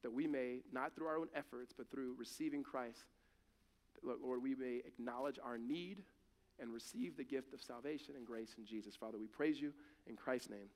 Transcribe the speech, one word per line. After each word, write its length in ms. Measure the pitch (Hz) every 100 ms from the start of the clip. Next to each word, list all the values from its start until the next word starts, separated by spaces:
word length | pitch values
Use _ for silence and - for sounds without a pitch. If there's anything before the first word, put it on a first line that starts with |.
that 100 | 127
we 140 | 120 156
may, 340 | 143 123 127 -
not 220 | 131 143
through 120 | 151 160
our 120 | 156
own 100 | 165
efforts, 380 | 147 135 123 123 -
but 140 | 117
through 240 | 139 127 123
receiving 440 | 117 - 156 143
Christ, 420 | 135 135 120 117 - - _ _ _ _ _ _ _ -
Lord, 400 | - 120 131 127
we 120 | 131
may 280 | 131 127 123 120
acknowledge 520 | - 120 123 139 135
our 160 | 127 120
need 440 | 117 160 175 202 - - - _ - -
and 120 | 117
receive 440 | 117 - 113 120 131
the 80 |
gift 300 | 127 135 131
of 80 | 139
salvation 520 | - 120 139 151 143 139
and 100 | 117
grace 280 | 113 113 -
in 60 |
Jesus. 320 | 107 110 104 -
Father, 220 | 110 110
we 80 | 107
praise 340 | - 151 143
you 120 | 147 143 - - -
in 100 | 113
Christ's 340 | - 127 -
name. 180 | 104 98